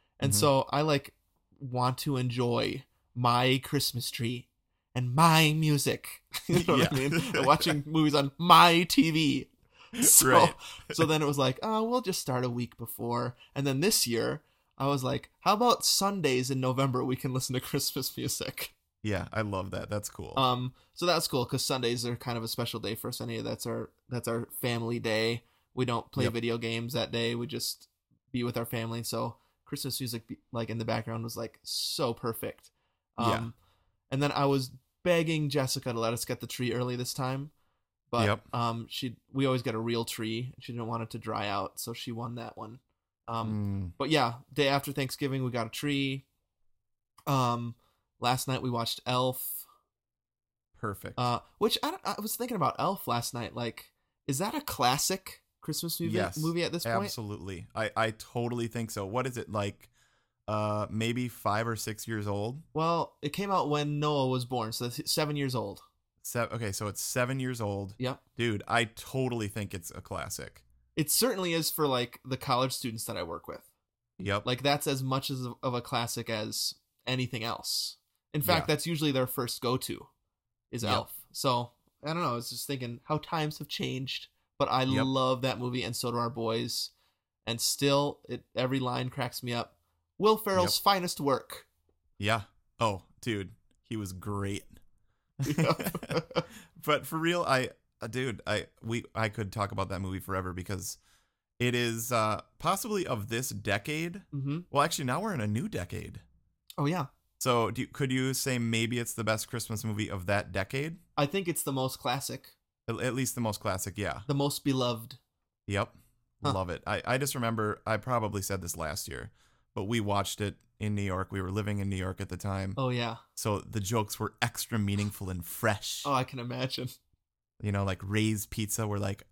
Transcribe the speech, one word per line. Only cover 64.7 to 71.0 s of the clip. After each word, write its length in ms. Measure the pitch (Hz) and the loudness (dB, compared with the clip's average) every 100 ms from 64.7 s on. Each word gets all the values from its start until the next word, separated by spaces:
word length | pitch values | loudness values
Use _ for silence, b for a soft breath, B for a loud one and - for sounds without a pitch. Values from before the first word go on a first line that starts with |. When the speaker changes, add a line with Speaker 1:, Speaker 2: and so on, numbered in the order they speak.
Speaker 1:
so 140 | - 123 | -4 -4
that's 240 | - - | -4 -2
seven 240 | - 151 147 | 0 0 0
years 200 | 135 123 | 0 -2
old. 260 | 101 - - _ _ _ | -4 -8 -18 _ _ _
Speaker 2:
Se-, 180 | - 123 113 | -6 -2 -2
okay, 200 | 117 107 | -2 -4
so 160 | 95 104 | -2 -4
it's 140 | - | -4
seven 380 | - 127 123 135 | -2 0 0 0
years 200 | 127 117 | -4 -2
old. 360 | 104 98 98 101 | -2 -2 -6 -4
Speaker 1:
Yep. 240 | 127 143 _ - | -4 -6 _ -2
Speaker 2:
Dude, 260 | 117 101 - | 0 0 0
I 180 | 117 117 | 2 2
totally 640 | - - 131 127 117 101 | -4 -6 -2 0 -2 -4
think 260 | 110 98 | -4 -6
it's 180 | 92 - | -8 -10
a 100 | - | -14
classic. 640 | - 92 67 - - - _ _ _ | -10 -8 -6 -8 -10 -16 _ _ _
Speaker 1:
It 140 | - | -2